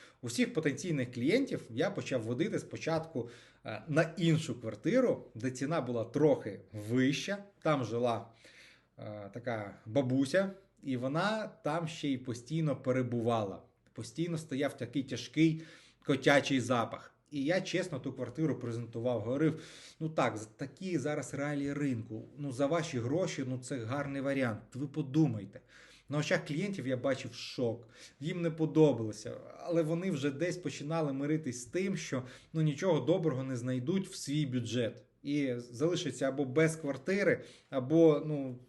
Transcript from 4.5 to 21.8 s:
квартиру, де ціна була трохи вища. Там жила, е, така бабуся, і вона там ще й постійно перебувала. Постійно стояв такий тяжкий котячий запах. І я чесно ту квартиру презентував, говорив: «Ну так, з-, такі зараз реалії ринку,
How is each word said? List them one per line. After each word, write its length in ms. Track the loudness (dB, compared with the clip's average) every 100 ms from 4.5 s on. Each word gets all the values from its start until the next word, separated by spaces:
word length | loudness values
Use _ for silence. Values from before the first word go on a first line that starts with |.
| -6
квартиру, 640 | -6 -4 2 4 4 2 -4 -6
де 160 | -4
ціна 300 | -2 -2 0
була 240 | 0 -2 0
трохи 540 | 4 6 6 0 -10 -12 -8 0
вища. 540 | 2 4 2 -2 -6 -8 _
Там 220 | 0 2
жила, 460 | 0 0 0 0 -4 -20 -20 -20 -20 -20 _ -16
е, 320 | -14 -12 -12
така 460 | -10 -6 -4 -6 -12 -2
бабуся, 640 | 0 2 2 4 2 0 -4 _ _
і 140 | -6 -4
вона 500 | -2 0 0 0 -6 -6
там 240 | -2 -2 -4
ще 200 | -4 -2
й 100 | -2
постійно 580 | -4 -8 -4 0 0 0
перебувала. 840 | 0 0 0 0 2 2 0 -6 -14 _ _ -12
Постійно 380 | -8 -4 -2 -4
стояв 400 | -4 -2 -2 -4
такий 260 | -6 -4
тяжкий 580 | -4 -6 -2 4 4 4 -6 -20 -20 _ -2
котячий 540 | 4 6 6 6 0
запах. 560 | 2 2 0 -6 -14 _ -10
І 120 | -4
я 180 | 0 0
чесно 380 | 0 -2 -2 -4
ту 140 | -6
квартиру 460 | -6 -6 -2 0 0
презентував, 640 | -4 -6 -6 -4 0 0
говорив: 420 | 0 2 2 0 -8 -18 -16 -8
«Ну 100 | -4
так, 280 | 0 0 0
з-, 80 | -8
такі 520 | -10 -12 -8 -2 -2
зараз 360 | 0 -4 -4
реалії 400 | -4 -4 -2 -2
ринку, 560 | -2